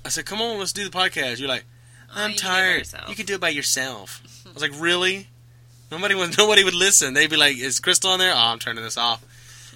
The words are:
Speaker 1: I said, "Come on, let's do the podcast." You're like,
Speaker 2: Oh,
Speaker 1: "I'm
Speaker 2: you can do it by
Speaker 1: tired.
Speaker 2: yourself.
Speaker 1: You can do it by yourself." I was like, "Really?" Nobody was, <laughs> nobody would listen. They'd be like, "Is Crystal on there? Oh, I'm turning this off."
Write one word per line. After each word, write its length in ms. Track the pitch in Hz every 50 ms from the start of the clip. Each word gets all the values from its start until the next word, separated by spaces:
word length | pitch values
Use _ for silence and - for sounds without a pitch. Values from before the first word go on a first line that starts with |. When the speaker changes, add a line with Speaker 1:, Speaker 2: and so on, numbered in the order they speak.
| -
Speaker 1:
I 60 | 143
said, 160 | - 165 151
"Come 140 | - 196 214
on, 200 | 226 233 226 202
let's 120 | 190 170
do 120 | - 196 202 180
the 80 | 156
podcast." 440 | 185 185 180 - 160 139 127 120 117
You're 80 | 135 139
like, 160 | 127 120 - - - - - - - - - - -
Speaker 2:
Oh, 60 | 190
Speaker 1:
"I'm 80 | 208 214
Speaker 2:
you 60 | 208
can 80 | 208 180
do 20 |
it 60 | 190
by 80 | 185 185
Speaker 1:
tired. 180 | 185 185 175 143
Speaker 2:
yourself. 300 | - - - - - -
Speaker 1:
You 60 | 208
can 100 | 202 208
do 80 | 180 196
it 60 | 185
by 80 | 175 165
yourself." 720 | 151 143 131 - - 135 131 131 123 104 95 90 - - - - - - - -
I 40 |
was 100 | - 143
like, 180 | 151 147 143 147
"Really?" 460 | 160 170 175 180 180 185 190 196 196 - - - - - - - - - - - - -
Nobody 280 | 160 165 190 202 196
was, 200 | 190 180 170 151 190
<laughs> 0 |
nobody 260 | 214 214 214 196 196
would 100 | 185 180
listen. 400 | 175 185 196 - - 151 135 127
They'd 160 | 143 156 151
be 60 | 160
like, 200 | 151 147 143 139 120
"Is 200 | 127 135 123 -
Crystal 320 | - 180 180 - - 190
on 80 | 185 185
there? 140 | 185 185
Oh, 40 | 165
I'm 220 | 123 117 117 117 117
turning 240 | - 120 117 113
this 140 | 113 110 - 120
off." 240 | 120 120 113 117 - - - - - - - - - - -